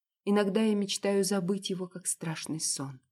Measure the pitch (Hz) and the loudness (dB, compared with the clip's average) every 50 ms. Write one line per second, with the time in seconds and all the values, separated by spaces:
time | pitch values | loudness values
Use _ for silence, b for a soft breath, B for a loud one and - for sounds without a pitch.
0 | _ _ _ _ - 202 202 208 208 196 185 220 220 220 208 202 202 196 - - | _ _ _ _ 0 2 4 4 4 4 2 2 4 4 4 2 0 -2 -2 -2
1 | - 196 202 196 196 185 202 196 175 170 202 190 190 - 190 175 185 180 - 175 | 0 2 2 2 2 2 2 0 2 0 0 -2 -2 -4 -4 -4 -6 -8 -10 -8
2 | - - - - 170 165 156 - - - 147 156 - - - - 139 139 135 131 | -6 -6 -6 -4 -4 -6 -6 -6 -6 -6 -6 -4 -2 -4 -4 -4 -6 -8 -10 -14
3 | _ _ | _ _